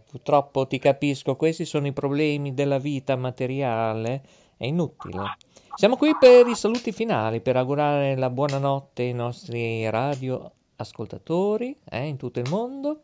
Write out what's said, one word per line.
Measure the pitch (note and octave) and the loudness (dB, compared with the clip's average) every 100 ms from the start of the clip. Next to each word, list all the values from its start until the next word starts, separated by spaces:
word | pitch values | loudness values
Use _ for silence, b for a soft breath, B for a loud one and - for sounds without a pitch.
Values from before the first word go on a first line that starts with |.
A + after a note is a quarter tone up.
| _ | _
purtroppo | B2+ - C#3+ C#3 C#3 C3+ | -14 0 0 0 -2 -2
ti | C3+ | 0
capisco, | C#3+ C3+ D3 C3+ - C3+ | 2 2 0 -2 -4 0
questi | D#3+ D#3+ | 0 -2
sono | D#3+ D3+ C#3+ | -4 -4 -4
i | |
problemi | C#3 C#3+ C#3+ D3+ D3 C#3+ C3 | -4 -2 0 0 0 -4 -2
della | C#3+ C#3 | 0 0
vita | C#3+ C#3 C3 C3 | -2 -6 -2 -2
materiale, | B2+ B2 B2+ C3+ C3+ A2+ A2+ A2 A2+ C3+ C3+ b b b | -2 -4 -4 -2 -2 0 -2 -2 -4 -6 -8 b b b
è | B2 | -4
inutile. | E3 C#3+ - - F2 G2 - B B B - | -2 -2 -6 -12 -8 -8 -10 B B B 2
Siamo | G3+ B3+ | 2 4
qui | D4+ D4 | 2 8
per | B3+ B3 A#3+ | 10 10 8
i | A3+ | 4
saluti | - A#3+ A#3 | -2 -2 -4
finali, | G3+ A3+ D3 A2 A2+ | -4 -2 0 0 -2
per | B2+ B2+ | 0 0
augurare | C3 C#3+ D3 C#3+ C#3 C3+ | 2 0 2 2 0 0
la | C3 | -2
buonanotte | B2 C#3+ C#3 C#3 C#3 C#3 - | 0 -2 0 0 -2 -4 -6
ai | B2 | -4
nostri | B2 A#2+ A#2+ - A#2 A#2 A2+ A2 | -2 -4 -6 -8 -6 -4 -2 -2
radioascoltatori, | A2 C3+ C#3 C3 B2+ - _ _ - A2+ - A2+ - - E3 G3+ G#3+ B3 D4 - | -2 -2 -4 -4 -6 -8 _ _ -16 -14 -12 -12 -12 -4 -2 0 -2 -4 -10 -10
eh, | A2+ D3 | -8 -6
in | C3+ | -6
tutto | B2 A#2+ | -8 -6
il | B2 | -4
mondo. | F#3 B3 C#4 C#4+ D4+ | -2 -4 -6 -6 -6